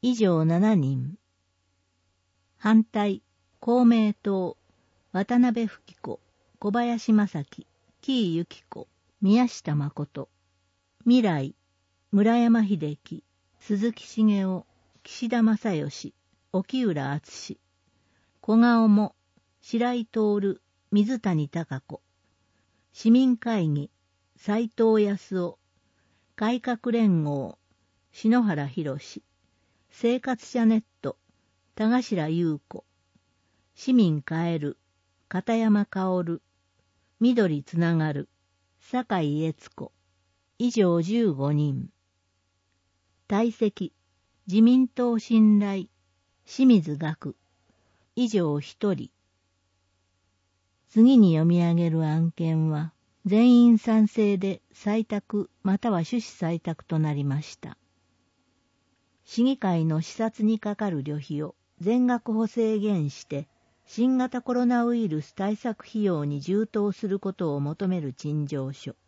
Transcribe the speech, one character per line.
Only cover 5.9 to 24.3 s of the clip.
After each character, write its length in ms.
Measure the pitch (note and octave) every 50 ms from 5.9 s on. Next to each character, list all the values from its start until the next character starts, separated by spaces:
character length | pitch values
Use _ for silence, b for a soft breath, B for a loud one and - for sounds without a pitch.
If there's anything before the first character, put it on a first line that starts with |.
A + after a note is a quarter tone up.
| - _
子、 200 | - - - - _ _ _ _ _ _ _ _
小 100 | - G#3
林 420 | G3+ A#3 A#3+ A#3+ A#3+ A3+ - - A3
正 320 | G#3+ G#3 F#3+ - D#3 C#3
樹、 220 | _ - - - _ _ _ _ _ _ _
紀 320 | - - C4+ B3+ A3 F3 E3
伊 20 |
由 80 | E3 E3+
紀 180 | _ - - _ _
子、 160 | - - - _ _ _ _ _ _ _
宮 280 | G3+ F#3+ G#3 A#3 B3+ A#3+
下 260 | - - _ - D3
真。 540 | D3 C#3+ D3 - - D3 - _ C#3+ B2+ _ _ _ _ _ _ _ _ _ _ _ _ _ _ _ _
未 180 | A#3 A#3+ B3+ A3+
来、 340 | G3+ E3+ C#3+ C3+ C#3 - _ _ _ _ _ _ _ _ _ _ _ -
村 260 | G3 G#3 A3 A#3 A#3+
山 260 | A#3 A#3 A3+ A#3 A3
秀 320 | G3 G#3 D#3+ D3+ D3 D3 - _
樹、 220 | - D#3+ - _ _ _ _ _ _ _ _
鈴 340 | _ - G#3 G3+ G#3 A#3+ A3+
木 140 | - -
茂 380 | - - A3+ A3 G#3+ G#3 G3 F#3+
夫、 200 | F#3+ F#3 F3+ - _ _ _ _ _ _ _ _
岸 260 | - - - - A3+
田 140 | A#3+ A#3+ A3+
正 320 | A3 A3 G#3 - A3 F#3+
義、 400 | D#3 D3 D3 - - - - _ _ _ _ _ _ _ _ -
沖 320 | F#3 F#3+ - - C4 B3
浦 280 | G#3+ E3+ D3 C3+ C3+ C#3+
敦。 440 | D#3 _ - - - - - - _ _ _ _ _ _ _ _ _ _ _ _ _ _ _ _ _
小 160 | - - G#3+
顔 320 | A3+ A#3 A#3+ A#3+ A#3 A3+ A3
も、 280 | G#3 G#3 G#3+ G3 _ _ _ _ _ _ _ _ _ _
白 340 | _ - - A#3 A#3+ A#3+ B3
井 120 | B3 A3+
徹、 540 | _ - A3 G#3+ G#3 G#3 G#3 G3 G3 F#3 - _ _ _ _ _ _ -
水 260 | G#3 G#3 G#3+ C4 A#3
谷 300 | - G3 F3+ D#3 D3+ C#3+
貴 320 | - E3 E3 _ C#3 C3
子。 200 | _ _ - - _ _ _ _ _ _ _ _ _ _ _ _ _ _ _ _ _ _ _
市 180 | - - A3
民 260 | A3+ B3+ C4 C4 B3
会 320 | A3+ - A#3 A3+ G#3 E3+ D#3
議、 220 | D3 C#3+ C#3+ - _ _ _ _ _ _ _ _